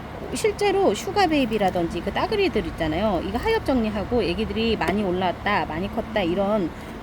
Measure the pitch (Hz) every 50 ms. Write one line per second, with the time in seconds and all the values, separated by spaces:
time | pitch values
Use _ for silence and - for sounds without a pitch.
0 | - - - - - - - - - 427 403 - 403 403 370 392 381 262 208 -
1 | - 403 359 415 381 320 311 285 262 214 220 202 202 185 170 180 170 165 - 170
2 | - 202 - 240 302 - 440 403 392 311 214 220 175 165 - - 165 160 - -
3 | 214 220 190 156 - 190 196 254 - 453 453 440 - 311 269 247 220 214 208 214
4 | 185 - 240 240 190 160 180 196 220 190 202 220 226 226 214 - 165 165 185 214
5 | 208 180 175 185 190 175 165 - - 202 208 180 151 151 151 165 190 208 - 233
6 | 214 - - 214 185 165 180 196 196 196 220 214 175 147 - - - - - -